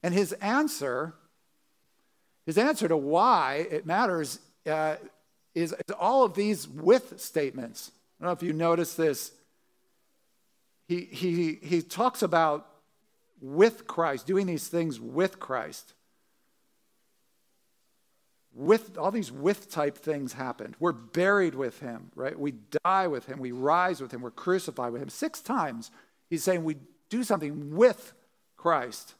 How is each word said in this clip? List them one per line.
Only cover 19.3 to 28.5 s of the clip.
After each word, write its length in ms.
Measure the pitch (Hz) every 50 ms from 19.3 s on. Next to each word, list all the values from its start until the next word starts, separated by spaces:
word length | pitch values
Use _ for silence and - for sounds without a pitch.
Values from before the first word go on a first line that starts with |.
with 400 | 120 135 139 180 202 - - -
type 260 | - 165 147 147 143 -
things 360 | - 156 156 143 139 123 -
happened. 420 | 135 131 127 117 - 107 - - _
We're 120 | 160 175
buried 640 | 151 117 113 113 _ 170 180 196 202 202 190 165 135
with 240 | 131 139 123 - -
him, 320 | 147 127 117 - - 92 _
right? 240 | - 127 135 - -
We 140 | 143 147 131 113 104 _ - 151 _
die 220 | 175 190 190 190 180
with 180 | 147 123 -
him. 140 | - 131 131
We 120 | 131 127
rise 480 | 120 127 131 143 160 175 180 185 180 135
with 120 | 135 120 135
him. 80 | 120
We're 100 | 123 120
crucified 640 | - - - 180 185 190 180 - 139 - 127 120 117
with 80 | 120
him. 80 | 139 -
Six 320 | - - 294 311 - -
times 480 | - - 247 262 165 143 170 117 113 - _ - - _ _ _ _ _
he's 140 | 170 160 -
saying 200 | 190 185 175 160
we 140 | 160 151 139 - - _ _ _ _
do 140 | - 240 254
something 520 | 208 220 175 156 147 147 151 147 143 151
with 380 | 175 233 254 - - - - - _ _ _ _ _ _ _